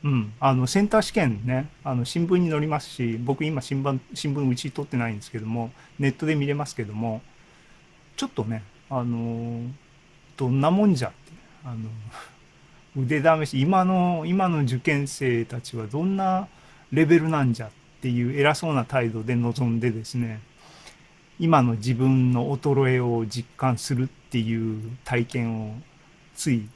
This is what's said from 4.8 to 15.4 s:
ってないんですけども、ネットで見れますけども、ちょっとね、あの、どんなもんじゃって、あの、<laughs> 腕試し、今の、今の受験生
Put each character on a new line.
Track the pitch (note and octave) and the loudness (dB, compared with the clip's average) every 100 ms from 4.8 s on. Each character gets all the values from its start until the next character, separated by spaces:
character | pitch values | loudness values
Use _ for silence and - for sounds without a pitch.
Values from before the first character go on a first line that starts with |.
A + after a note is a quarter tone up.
| C#3+ | -6
っ | |
て | B2 | -4
な | A#2 | -4
い | |
ん | G#2 | -6
で | |
す | - | -10
け | A#2 | -10
ど | A2 | -6
も、 | A#2 A#2 - - - | -6 -6 -10 -20 -2
ネ | C#3 | -2
ッ | |
ト | C#3 D#3 | 0 -2
で | D3+ | 0
見 | C#3+ | 0
れ | |
ま | C#3+ C#3+ | -2 -4
す | - | -6
け | |
ど | G#2 | -8
も、 | G#2 A#2 A2 - - - - - - - _ - - | -4 -4 -6 -10 -20 -20 -20 -20 -20 -20 _ -20 -10
ち | C4+ | -8
ょ | |
っ | |
と | - | -6
ね、 | G#2+ A2+ G2 - - | -4 -6 -10 -20 -8
あ | C3+ | -4
の、 | A#2+ A#2 A#2 A#2 A#2 A#2 A#2+ C#3 _ - _ - - - | -2 -4 -4 -6 -6 -8 -8 -12 _ -20 _ -20 -20 -4
ど | C3 | 0
ん | C3+ | 2
な | C#3+ | 4
も | F#3 G#3 | 4 4
ん | |
じ | D3+ | 4
ゃ | G#2 | 0
っ | |
て、 | - - - - - | -8 -20 -20 -20 -18
あ | C3 | -12
の、 | A2+ A2 A2+ G#2+ - - - | -10 -8 -10 -14 -16 -20 -20
<laughs> | - - - - - C#3 | -20 -20 -20 -20 -10 -4
腕 | B2+ D3+ D#3 D#3+ D3+ | 0 4 4 4 2
試 | |
し、 | C3 | 0
今 | C#3+ F#3+ F#3 | 4 4 4
の、 | F#3 F3+ E3+ D#3 | 4 2 0 0
今 | F#3 F#3 | 2 2
の | D#3+ | 2
受 | C#3 B2 | 2 0
験 | E3+ C#3+ C#3 | 0 0 -2
生 | - C3+ A#2 | -2 0 0